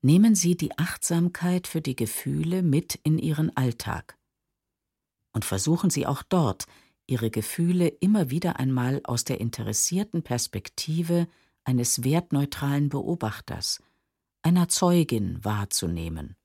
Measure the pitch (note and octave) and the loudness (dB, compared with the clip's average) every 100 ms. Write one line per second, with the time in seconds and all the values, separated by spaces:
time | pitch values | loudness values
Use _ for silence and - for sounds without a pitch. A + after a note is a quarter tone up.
0 | B2+ E3+ A3 G#3 E3+ F3 - - F3 - | 6 6 8 6 4 0 -2 -2 -4 -2
1 | - E3+ F3 F3 F3+ F3+ F3+ E3 D3+ B2+ | -2 2 0 0 0 0 -2 -6 -4 -4
2 | A2+ - - C#3+ D#3 F3+ F3 C#3 - - | -4 -4 -4 -2 -2 0 2 2 0 -4
3 | D3+ D#3 - D3 D#3 - B2+ A#2 - - | 0 0 0 0 -2 0 -2 -2 -6 -8
4 | - - _ _ _ _ _ _ _ _ | -10 -20 _ _ _ _ _ _ _ _
5 | _ _ _ - - G2 D3+ E3+ F#3+ C#3+ | _ _ _ -6 -2 -2 0 2 2 0
6 | - C#3 - F#3 C3+ F#2 - - _ _ | -2 -2 0 2 2 -2 -10 -16 _ _
7 | - B2 A2+ A2+ G#2+ - E3+ F3+ F3 - | -6 -2 -2 -2 -6 -2 0 2 2 2
8 | F#3 G#3+ C#3+ C#3+ F3+ - C3 C3 B2 C#3 | 2 4 2 0 -2 0 0 0 0 -2
9 | - A#2 - C#3 A2+ - G#2+ G#2+ - F3+ | -2 -4 -2 -4 -4 -6 -4 -2 0 -2
10 | G#3 E3+ - B2 - G2+ - - - D#3+ | -2 -4 -2 -4 -4 -8 -10 -12 -4 -4
11 | E3 E3+ E3+ _ _ _ - B2+ A#2+ - | 0 0 0 _ _ _ 0 0 0 0
12 | B2 D#3+ F3 C#3+ C#3+ - C#3+ C#3+ D3 C#3 | 2 0 2 0 0 -2 -2 0 0 -2
13 | - E3+ A2 - - F2 F#2+ - _ _ | -4 -4 -4 -6 -10 -6 -6 -6 _ _
14 | _ _ _ _ E3 F3+ F3 - F3+ F3 | _ _ _ _ 2 4 2 2 4 4
15 | D#3+ A#2 G2 - G#2 G#2 G2+ - E2+ E2+ | 2 0 -2 -4 -4 -2 -2 -4 -4 -4
16 | E2 D#2+ D2 F2+ | -6 -8 -10 -16